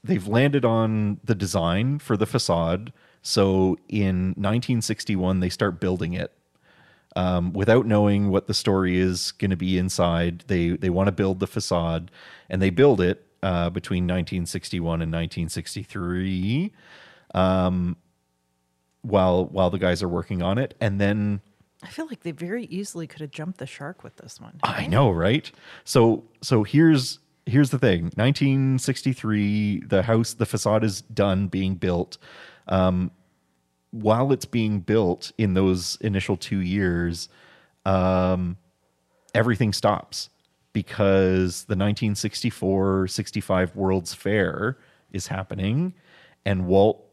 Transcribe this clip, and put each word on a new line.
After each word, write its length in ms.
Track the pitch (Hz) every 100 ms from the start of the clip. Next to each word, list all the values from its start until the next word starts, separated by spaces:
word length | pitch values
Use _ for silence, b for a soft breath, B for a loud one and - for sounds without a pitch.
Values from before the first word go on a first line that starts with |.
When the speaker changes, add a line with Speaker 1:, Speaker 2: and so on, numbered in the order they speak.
Speaker 1:
they've 240 | 107 151 92
landed 360 | 113 139 143
on 540 | 123 113 113 110 104 101
the 100 | -
design 640 | 107 98 98 85 90 123 147
for 180 | - 107
the 100 | 107
facade. 680 | 123 - 85 82 92 117 b b b
So 540 | - - 98 95 92 - _
in 460 | 104 98 92 92 92
nineteen 460 | 98 117 120 120
sixty-one, 580 | - 110 - 98 92 92
they 80 | 90
start 320 | - 104 90
building 320 | 95 90 85
it. 180 | 90 85 _ _ _ b b b b b -
Um, 360 | 90 90 87
without 340 | 92 104 117 113
knowing 420 | 104 104 101 101
what 180 | 95 -
the 80 |
story 440 | 104 - 95 92 90
is 340 | 92 87 -
gonna 240 | - 101 90
be 220 | 90 92
inside, 680 | 92 - 87 85 87 85 -
they, 240 | 90 85
they 200 | 85 95
wanna 200 | 87 98
build 300 | 90 95 92
the 60 | 98
facade, 640 | - - 87 85 82 87 B B B B
and 140 | 95
they 80 | 95
build 300 | 87 143 107
it, 260 | 90 98 _ _
uh, 280 | 95 87 85
between 360 | 87 - 92 90
nineteen 400 | 90 82 92 85
sixty-one 560 | 90 - 90 82 82
and 80 | 80
nineteen 380 | 82 82 - 85
sixty-three, 1200 | - - - - 101 87 90 95 92 95 131 202 B B B B B B
um, 600 | 95 92 92 92 90 87 87 _ _ _ _ _ _ _ _ _ _
while, 440 | 113 98 92 90 87
while 240 | 95 90
the 80 | 92
guys 260 | 92 85
are 40 | 92
working 320 | 87 85 92
on 180 | 87 104
it. 160 | 135 -
And 200 | 110 98
then 400 | 101 104 104 101 _ _ _ _
Speaker 2:
I 60 | -
feel 180 | - 320
like 160 | 247
they 80 | 175
very 340 | 143 175 226
easily 420 | 220 180 202 175 160
could 140 | -
have 100 | 151
jumped 280 | - 156 185
the 80 | 135
shark 360 | - 143 180
with 140 | - _
this 240 | - -
one. 180 | - -
Speaker 1:
I 240 | - - 78
know, 240 | 90 131
right? 400 | 85 90 147 - B B B
So, 400 | - 135 117 110 - _
so 220 | - 117
here's, 560 | 104 139 165 147 123 - _ _
here's 240 | - 131 139
the 100 | 131
thing. 320 | 127 87 82 -
Nineteen 600 | 120 139 139 135 135 131
sixty-three, 1000 | - 131 135 123 110 107 101 104 104 101
the 220 | - 98
house, 300 | 117 113 117
the 140 | - 113
facade 360 | 107 - 107
is 200 | 110 98
done 460 | - 110 101 95 98
being 260 | 92 95
built. 420 | 92 92 87 90 - B B B B -
Um, 440 | 92 92 90 90 _ _ _ _ _ _ _ _
while 420 | 117 107 113 135
it's 140 | 131 -
being 340 | 120 110 104
built 520 | 87 110 95 87 - -
in 160 | 107
those 460 | 92 95 92 85 -
initial 380 | 110 98 - 95
two 220 | - 98
years, 680 | 90 98 92 87 87 85 - b b b b b
um, 720 | 98 95 92 92 92 92 87 90 _ _ _ _ _ _ _
everything 400 | - 113 113 110
stops 560 | 95 104 104 - - - _ _ _ _
because 920 | 107 - - 101 98 95 92 92 85
the 120 | - 98
nineteen 380 | 101 107 113
sixty-four 960 | 101 107 - 120 - 95 98 98 95 92
sixty-five 680 | - 101 107 - 95 92 -
World's 380 | 95 95 85
Fair 640 | - 98 107 87 - 107 135 b b b
is 140 | 95 -
happening, 640 | 95 95 101 95 127 180 - b b b b 98
and 200 | 95 90
Walt 360 | 98 104 - -